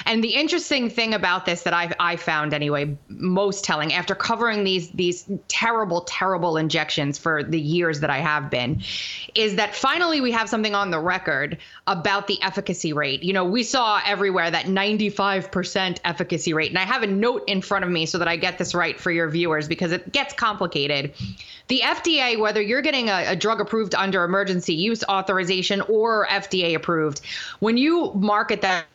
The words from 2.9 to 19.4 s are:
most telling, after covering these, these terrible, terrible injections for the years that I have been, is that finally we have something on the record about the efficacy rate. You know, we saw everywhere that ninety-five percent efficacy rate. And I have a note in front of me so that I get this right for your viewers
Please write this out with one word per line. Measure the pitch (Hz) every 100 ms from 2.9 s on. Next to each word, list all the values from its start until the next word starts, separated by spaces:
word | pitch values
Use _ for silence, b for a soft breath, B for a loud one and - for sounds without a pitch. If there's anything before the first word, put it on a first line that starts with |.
| 143 -
most | - 185 180 202 196 -
telling, | 156 151
after | 170 170 190
covering | - 226 233 214
these, | 196 185 165
these | - 180 175 - 196 -
terrible, | - 226 226 214 170 170
terrible | - 190 185 170 160
injections | 160 160 156 - 143 143
for | 165 156
the | 147 160
years | 147 170 170 147
that | 147
I | 135
have | 156 151 139
been, | 123 123 156 B B B B B -
is | 214 196
that | 208 -
finally | 269 311 349 311
we | 254
have | 233 214
something | 226 214
on | 202 196
the | 165
record | 165 180 170 139 143 165 B B -
about | 180 202 196 196
the | 202
efficacy | 190 190 196 175 165
rate. | 147 147 135
You | 175
know, | 190
we | 180 220
saw | 240 269 226 208 185
everywhere | 202 196 185 170
that | 165 156
ninety-five | 190 202 214 208 202 202 190 185
percent | 190 180 202 185 170 175
efficacy | 170 180 165 175
rate. | 156 151
And | 165
I | 190
have | 262
a | 220
note | 196 226 247 -
in | 196
front | - 196
of | 180
me | 175 160
so | 180
that | 170
I | 170
get | 185 175
this | 175
right | 180 170 -
for | 180
your | 170 165
viewers | 160